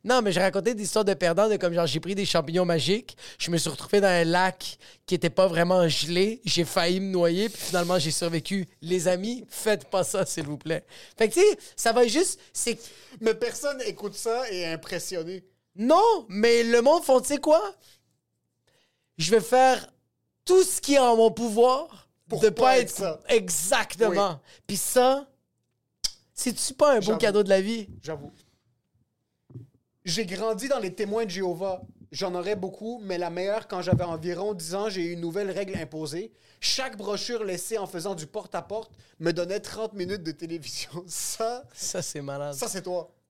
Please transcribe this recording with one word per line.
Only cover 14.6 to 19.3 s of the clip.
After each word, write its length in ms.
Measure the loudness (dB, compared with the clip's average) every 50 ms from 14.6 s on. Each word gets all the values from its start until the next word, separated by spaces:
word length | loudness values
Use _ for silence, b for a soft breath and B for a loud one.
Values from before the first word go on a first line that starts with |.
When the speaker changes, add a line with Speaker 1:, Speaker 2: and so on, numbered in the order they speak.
| -6 -6
Speaker 2:
impressionné. 720 | -6 -8 -8 -8 -8 -8 -8 -6 -8 -8 -8 -8 -10 -12 _ _ _ _ _ _ _
Speaker 1:
Non, 520 | -4 4 4 6 6 6 6 4 2 -2 -6
mais 320 | -2 2 4 6 6 4
le 220 | 4 4 4 6 6
monde 200 | 6 4 4 4
font, 160 | 4 4 4
tu 80 | 4 2
sais 100 | -4 0
quoi ? 200 | 4 4 4 4 4 0 -10 b b b b b b _ _ _ _ _ _ _ _ _ _ _ _ _ _ _ _ _ _ _ _ _ _
Je 140 | -6 0 4